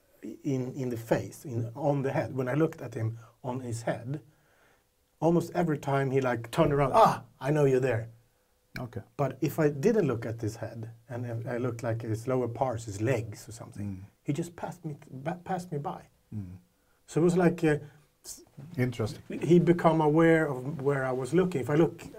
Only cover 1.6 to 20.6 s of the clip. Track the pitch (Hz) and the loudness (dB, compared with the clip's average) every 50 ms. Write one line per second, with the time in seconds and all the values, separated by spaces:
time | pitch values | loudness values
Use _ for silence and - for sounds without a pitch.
1.6 | 117 - - 139 160 143 147 143 127 135 - 156 - - 131 127 127 127 127 147 | -6 -6 -6 -2 0 0 0 0 0 -2 -2 -2 -4 -2 -4 -4 -4 -2 0 0
2.6 | 160 156 - - 143 117 - 120 110 113 113 - - - _ _ - 127 123 131 | 0 0 -2 -6 -12 -10 -6 -4 -4 -4 -4 -8 -14 -20 _ _ -8 -8 -8 -6
3.6 | 127 120 113 117 - 185 131 107 113 123 143 151 - _ _ _ _ _ _ _ | -8 -8 -8 -4 -4 -4 -4 -4 -6 -8 -10 -10 -10 _ _ _ _ _ _ _
4.6 | _ _ _ _ _ _ _ _ _ _ _ _ 151 165 170 165 170 - - 175 | _ _ _ _ _ _ _ _ _ _ _ _ 2 4 4 4 2 0 0 0
5.6 | 175 160 143 123 - 139 139 139 135 131 131 135 127 127 120 117 113 - - 165 | 0 0 0 -2 -2 0 0 2 2 2 2 2 2 2 0 -2 -4 -2 2 4
6.6 | 160 - 143 143 143 131 - 226 214 156 - - - - _ _ 135 139 151 151 | 4 4 4 4 2 4 6 6 6 6 6 0 -6 -16 _ _ -2 0 2 4
7.6 | 143 139 131 127 131 131 117 107 117 117 - _ _ _ _ _ _ _ _ _ | 4 6 4 4 4 2 0 -2 -4 -8 -14 _ _ _ _ _ _ _ _ _
8.6 | _ _ - - 127 117 - - - - _ - 143 131 - - 156 147 - - | _ _ -12 -12 -12 -10 -10 -12 -14 -10 _ -2 -2 -2 -2 -2 -4 -2 2 2
9.6 | 156 147 143 135 151 214 226 220 180 135 117 113 120 117 113 - 113 104 - - | 2 2 2 2 2 4 4 4 2 2 0 -2 -4 -6 -6 -4 -6 -6 -6 -6
10.6 | 110 101 117 117 113 117 - - _ - 123 117 120 120 117 117 117 123 123 117 | -10 -10 -10 -12 -12 -12 -14 -18 _ -12 -10 -8 -6 -6 -8 -8 -6 -6 -4 -4
11.6 | 127 127 117 117 127 117 113 117 120 113 107 107 - 127 131 127 123 117 113 - | -4 -4 -4 -4 -4 -4 -4 -4 -4 -6 -6 -4 -2 -2 0 0 0 -2 -2 -2
12.6 | 135 131 113 113 - 110 95 98 110 127 135 113 117 110 - - - - 107 - | -2 -2 -2 -4 -8 -10 -6 -2 0 0 0 -2 -4 -8 -12 -14 -16 -16 -16 -16
13.6 | - - - 101 104 101 95 92 101 - _ _ _ - 143 170 170 175 - - | -16 -14 -12 -10 -8 -8 -8 -10 -14 -18 _ _ _ -4 -4 -4 -6 -8 -10 -10
14.6 | - 180 - - - 156 143 - - - - 127 139 165 175 - - - 190 180 | -10 -10 -10 -12 -12 -12 -12 -12 -16 -16 -16 -10 -8 -8 -8 -8 -6 -6 -6 -6
15.6 | 175 - 156 143 139 - 180 - - _ _ _ _ _ 113 107 98 90 90 - | -6 -6 -8 -6 -6 -8 -10 -12 -16 _ _ _ _ _ -10 -10 -10 -10 -14 -18
16.6 | - _ _ _ _ _ _ _ _ - - 151 165 180 175 185 175 165 170 170 | -20 _ _ _ _ _ _ _ _ -4 0 2 4 4 4 4 4 4 4 4
17.6 | 170 156 147 147 - - - _ _ _ _ _ - - - - - _ _ - | 4 2 2 2 -2 -8 -18 _ _ _ _ _ -18 -18 -18 -18 -20 _ _ -20
18.6 | - - - 127 123 127 123 - 110 - - - - - 196 - - 143 175 175 | -20 -8 -2 0 0 0 0 -2 -2 -4 -4 -8 -10 -10 -8 -4 4 6 6 8
19.6 | - 175 165 175 - 165 156 160 156 147 151 165 165 165 160 160 160 147 139 127 | 8 6 4 6 4 4 4 6 4 6 6 6 8 8 6 6 4 0 -2 -4